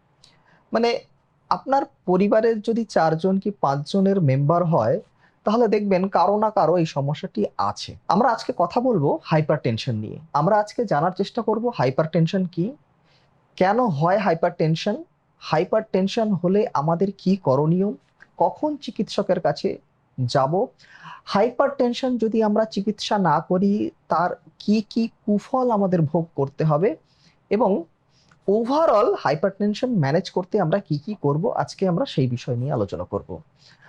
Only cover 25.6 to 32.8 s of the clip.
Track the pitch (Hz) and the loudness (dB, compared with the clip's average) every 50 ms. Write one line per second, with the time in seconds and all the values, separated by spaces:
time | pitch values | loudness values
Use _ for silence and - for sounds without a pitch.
25.6 | 254 247 220 202 202 185 185 175 160 139 - 170 165 - - - 139 135 - - | 0 2 2 2 0 2 2 2 0 2 0 -2 -2 -4 -4 -4 -4 -4 -2 -2
26.6 | 160 156 151 156 185 247 320 - _ _ _ _ _ _ _ _ _ - 190 214 | 0 2 2 2 2 0 -2 -4 _ _ _ _ _ _ _ _ _ -4 0 0
27.6 | 247 190 202 302 339 - _ _ _ _ _ _ _ _ _ _ _ 190 202 226 | 2 2 0 0 -4 -8 _ _ _ _ _ _ _ _ _ _ _ 0 0 2
28.6 | 233 240 277 311 330 302 247 202 233 392 392 - - 135 151 151 - 196 - - | 2 0 2 2 4 4 4 4 4 2 0 0 0 -2 -2 0 -2 -4 -2 -2
29.6 | 208 208 208 - 262 254 240 180 135 135 - 190 - - - 185 180 - - 208 | -2 -2 -2 -2 -2 -2 0 0 2 2 2 0 -2 -2 -4 -6 -4 -2 0 0
30.6 | 175 156 185 202 - - 151 143 - 208 208 - - 143 143 156 190 - - - | 0 0 0 -2 -2 -2 -4 -4 -4 -8 -8 -4 -2 0 0 0 -2 -2 -2 -4
31.6 | 131 - - - 196 185 170 185 277 - - 156 131 123 123 117 - 123 120 120 | -4 -6 -4 -2 -2 0 0 0 -2 -2 0 0 0 0 -2 -4 -6 -6 -6 -4
32.6 | 127 143 131 120 | -4 -4 -2 -2